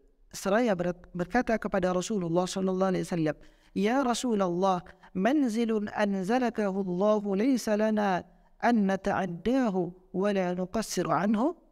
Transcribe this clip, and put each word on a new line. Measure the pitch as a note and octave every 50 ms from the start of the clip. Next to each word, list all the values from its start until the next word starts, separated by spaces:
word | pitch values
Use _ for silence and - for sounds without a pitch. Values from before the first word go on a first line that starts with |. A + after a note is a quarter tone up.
| _ _ _ _ _ - -
seraya | - - G3 F#3+ A3+ B3+ A#3 G3
ber-, | E3+ F3 F3 F3 - - - -
berkata | F3 F3 E3+ - B3 B3+ - A3+ G#3+
kepada | - G3+ - G3 F3+ F#3 F3+
Rasulullah | F3+ F3+ - A3+ G3+ F3+ E3+ E3 F3 F#3 F3+
sallallahu | - G3 F#3+ F#3+ F#3 F#3 F#3+ F#3+ F#3
alaihi | E3+ E3+
wasallam, | E3 F#3+ E3+ D#3+ D3+ D3 - - - - _ _ _ -
"Ya | F#3 F#3+ G#3 B3 C4+
Rasulullah, | C#4+ B3 A#3 - - B3+ A3+ G3 G3 F3+ F3 F3 F#3+ G3 F#3 F3 - - - _ - - -
manzilun | F#3+ F#3+ A3+ C#4+ D#4 C#4 B3 G#3 A3+ A#3+ A3 A3+ G#3+ G3+ G#3 -
anzalakahu | - G#3+ G3+ G3 G3 F#3 F3+ A#3 C4 B3+ A#3 A3+ - G#3+ G3 F#3 G3
Allahu | F#3+ F3+ F3 F3 G3+ G#3+ G#3+ G#3+ G#3 G#3 G3
laysa | F#3+ G#3+ C#4 C4+ A3+ - A3+ G#3+
lana | G#3 G#3+ A3 A3 G#3 G#3 G3+ F#3 E3+ - - - - _ _ _ - -
an | A3+ A#3+ A3 G3+ F#3+
nata'addahu | G3 F#3+ - G#3 F#3+ A2+ F#3 F#3 E3+ E3+ F3 G#3+ B3+ C4+ B3+ A3+ F#3 F#3+ F3 F3 F3 - - _ -
wa | F#3 F#3+ G#3 G3+
la | G3 F#3 F3 F3+
nuqassiru | F3+ F#3 F3+ - A3+ G#3 - - F#3 E3+ D#3+ D#3+
anhu, | C#3+ F3 G#3 A3 G3+ A#3 D#4+ F4+ - _ _